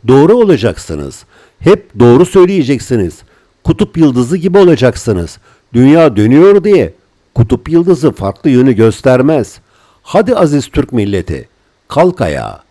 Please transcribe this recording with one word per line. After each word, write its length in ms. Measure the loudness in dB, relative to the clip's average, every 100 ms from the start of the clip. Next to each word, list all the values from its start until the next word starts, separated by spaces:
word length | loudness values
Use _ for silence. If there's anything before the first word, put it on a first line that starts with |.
| 0
Doğru 260 | 2 2
olacaksınız. 880 | 2 2 0 -2 -6 -12 -12 -12 -16 _ _ _ _
Hep 400 | 0 0 -2 0
doğru 280 | 2 4 2
söyleyeceksiniz. 920 | 2 2 0 -2 -4 -4 -4 -4 -8 _ _ _ _
Kutup 320 | -6 -4 -4 0
yıldızı 400 | 0 0 -2 -4
gibi 220 | 0 2
olacaksınız. 800 | 2 2 0 -2 -4 -4 -6 -14 _ _ _
Dünya 420 | 0 4 4 2 2
dönüyor 480 | 2 4 4 4
diye 300 | 2 0 0 -8 _ _ _
kutup 340 | -4 -2 -2 -2
yıldızı 440 | -2 0 0 0
farklı 380 | -4 -8 -4 -2
yönü 220 | 2 2
göstermez. 880 | 2 0 0 0 0 0 -2 -4 -12 _ _ _ _
Hadi 320 | -6 -4 -2
aziz 340 | 0 0 -2 -4
Türk 240 | -6 -4
milleti, 560 | -4 -4 -4 -6 -10 -12 _ _ _ _
kalk 320 | -2 -2 0
ayağa. 420 | -6 -6 -10 -14 _